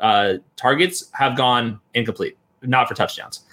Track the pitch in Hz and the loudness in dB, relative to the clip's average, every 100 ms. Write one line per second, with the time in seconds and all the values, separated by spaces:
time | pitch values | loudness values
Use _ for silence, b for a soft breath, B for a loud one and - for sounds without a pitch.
0 | 110 104 101 95 _ - 127 143 180 - | 2 4 2 -2 _ -2 0 2 0 -2
1 | - - 135 127 127 123 117 107 _ 120 | -10 -2 -2 2 2 2 0 -8 _ -4
2 | 113 104 92 - _ _ 127 127 120 107 | -2 -4 -6 -8 _ _ -2 0 0 0
3 | - - - - b | -4 -4 -14 -18 b